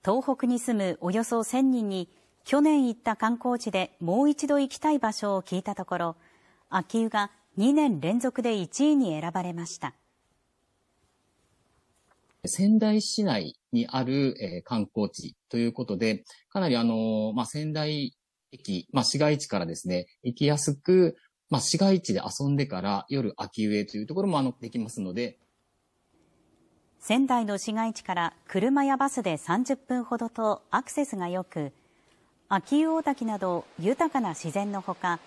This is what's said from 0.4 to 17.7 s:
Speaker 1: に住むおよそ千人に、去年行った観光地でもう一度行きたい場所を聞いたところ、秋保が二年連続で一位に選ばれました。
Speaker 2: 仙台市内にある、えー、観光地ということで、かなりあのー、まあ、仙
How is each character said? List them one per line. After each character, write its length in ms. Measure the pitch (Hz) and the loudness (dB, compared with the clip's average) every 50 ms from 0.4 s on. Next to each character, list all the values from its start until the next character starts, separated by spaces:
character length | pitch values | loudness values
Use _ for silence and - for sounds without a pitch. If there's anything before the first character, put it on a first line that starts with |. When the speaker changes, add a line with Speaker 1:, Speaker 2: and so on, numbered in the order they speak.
| - | 0
Speaker 1:
に 120 | 240 247 240 | 0 0 0
住 380 | - - 233 214 196 185 170 | 0 -2 -2 0 0 -2 -4
む 20 | - | -2
お 100 | - 175 | -4 -2
よ 120 | 180 220 | 0 0
そ 200 | 226 - 240 233 | -2 0 -2 -2
千 280 | 220 - - 254 269 269 | -2 -2 0 2 2 2
人 180 | 254 247 220 202 | 2 2 0 -2
に、 200 | 190 185 175 - _ _ _ _ _ _ _ | -2 -4 -6 -8 _ _ _ _ _ _ _
去 160 | - - 285 | 0 2 4
年 260 | 294 311 311 294 262 | 6 6 6 6 4
行 100 | 240 220 | 2 0
っ 40 | - | -2
た 160 | _ 240 220 | _ -4 -2
観 200 | - - 220 240 | 0 0 0 0
光 220 | 233 - 247 247 233 | 0 0 -2 -2 -2
地 120 | - 226 | -2 -2
で 260 | 190 190 185 - _ _ | 0 -2 -2 -2 _ _
も 220 | 175 165 180 226 | -2 0 2 4
う 80 | 277 294 | 4 4
一 160 | 294 294 - | 2 2 0
度 120 | 277 294 285 | 2 2 2
行 160 | 277 269 - | 2 0 -4
き 40 | - | -2
た 140 | - 311 | 0 0
い 60 | 302 277 | 2 2
場 140 | - 220 | 0 -2
所 240 | 214 - - 208 196 | -2 -2 -2 -2 -2
を 60 | 190 | -2
聞 160 | 180 - 180 180 | -2 -4 -6 -4
い 40 | |
た 120 | - - 202 | -4 -6 -8
と 100 | - 185 | -8 -6
こ 140 | - 185 175 | -6 -4 -2
ろ、 180 | 170 170 165 _ _ _ _ _ _ _ _ _ _ _ | -2 -4 -4 _ _ _ _ _ _ _ _ _ _ _
秋 340 | - 190 175 - - 226 226 | -4 -4 -2 0 0 0 0
保 40 | 220 | 2
が 200 | 214 214 202 208 _ _ _ _ _ | 0 0 -2 -2 _ _ _ _ _
二 180 | - 202 254 285 | 2 4 4 6
年 260 | 302 302 277 202 151 | 6 4 4 2 2
連 200 | 135 165 208 240 | 0 0 0 2
続 200 | 233 262 - - | 0 0 -2 0
で 140 | 233 240 226 | -2 0 0
一 380 | 208 175 - - - 277 302 | -2 -2 -6 -2 2 4 4
位 40 | 302 | 6
に 220 | 285 262 190 156 151 | 4 4 2 0 -2
選 120 | 156 170 | -4 -4
ば 120 | 165 185 | -4 -4
れ 100 | 175 180 | -4 -4
ま 140 | 170 170 170 | -6 -6 -8
し 120 | 170 - - | -10 -10 -8
た。 140 | - - - _ _ _ _ _ _ _ _ _ _ _ _ _ _ _ _ _ _ _ _ _ _ _ _ _ _ _ _ _ _ _ _ _ _ _ _ _ _ _ _ _ _ _ _ _ _ _ _ _ - | -8 -10 -10 _ _ _ _ _ _ _ _ _ _ _ _ _ _ _ _ _ _ _ _ _ _ _ _ _ _ _ _ _ _ _ _ _ _ _ _ _ _ _ _ _ _ _ _ _ _ _ _ _ -8
Speaker 2:
仙 320 | - - - 190 202 220 220 | -8 -2 2 4 4 6 6
台 240 | 220 214 214 214 | 6 4 2 2
市 220 | 208 - - - 208 | 0 0 -2 0 0
内 320 | 190 127 104 85 73 - _ _ _ | 0 0 0 -2 -6 -10 _ _ _
に 140 | - 117 120 | 0 0 0
あ 180 | - - 131 127 | 0 -2 -2 -2
る、 320 | 123 135 139 139 131 - - | 0 0 2 2 0 0 -2
え 180 | 110 92 87 87 | -8 -8 -8 -10
ー、 40 | |
観 240 | - - 120 110 101 | -8 -4 -4 -4 -4
光 240 | - _ 113 104 98 | -2 _ -4 -4 -4
地 240 | - - - - - _ _ _ | -4 -10 -14 -14 -16 _ _ _
と 80 | - | -2
い 100 | 117 117 | 0 0
う 60 | 117 | 0
こ 120 | 113 - 101 | -2 -4 -6
と 120 | - 104 | -6 -2
で、 280 | 90 113 110 107 - - - - - _ _ | 0 0 0 0 -2 -6 -16 -20 -20 _ _
か 100 | _ 196 | _ -2
な 80 | 185 165 | 0 2
り 80 | 123 | 2
あ 80 | 117 117 | 2 2
の 480 | 117 113 113 113 110 110 107 107 110 | 2 2 0 0 0 0 0 -2 -2
ー、 20 | 107 | -2
ま 80 | 123 | -4
あ、 40 | 117 | -4
仙 260 | 110 - 147 151 156 | -4 -6 -6 -6 -4